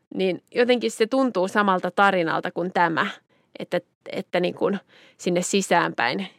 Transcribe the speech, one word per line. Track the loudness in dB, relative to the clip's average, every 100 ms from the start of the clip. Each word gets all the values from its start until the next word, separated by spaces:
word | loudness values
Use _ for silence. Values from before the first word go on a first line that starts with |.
| _
niin | -4 -2 -4 _ 0
jotenkin | 2 0 -2
se | -2 0
tuntuu | 2 0 0 0
samalta | 2 2 2 0
tarinalta | 2 4 4 0 -2 -4
kuin | -4 -2
tämä, | 0 2 2 -2 -6 _ _ _ -16
että, | -6 -6 -6 _ -12
että | -12 -4 -2
niin | -2 -2
kuin | -2 -2 -8 -20 -20 -8
sinne | -2 -2
sisäänpäin | 0 0 2 2 2 0 -2 -2 -8